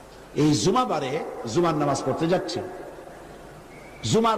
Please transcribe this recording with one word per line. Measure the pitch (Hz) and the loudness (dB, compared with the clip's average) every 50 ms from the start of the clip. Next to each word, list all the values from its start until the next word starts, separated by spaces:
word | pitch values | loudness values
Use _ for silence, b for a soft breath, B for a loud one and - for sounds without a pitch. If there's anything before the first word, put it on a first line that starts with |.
| - - - - - - - | -20 -20 -20 -20 -20 -6 0
এই | 117 143 156 147 | 2 4 4 4
জুমাবারে | 131 - 165 208 254 254 220 180 156 139 127 139 165 - - - - - 113 107 | 4 4 4 4 4 2 2 0 0 0 -2 -2 -4 -4 -6 -8 -8 -8 -2 0
জুমার | 170 175 165 156 | 2 2 4 2
নামাজ | 151 147 143 135 127 - | 2 2 2 2 0 0
পড়তে | 135 123 - 160 165 | -2 0 0 2 2
যাচ্ছি। | 185 180 - - - 117 95 - - - - - - - - - - - - - - - - - - - - - - - - - - - - | 2 2 2 -2 -4 -6 -6 -6 -10 -12 -12 -14 -14 -16 -16 -16 -16 -18 -18 -18 -18 -18 -18 -18 -18 -18 -20 -20 -20 -18 -18 -18 -16 -8 -2
জুমার | 107 107 214 226 226 220 | 2 2 4 4 4 2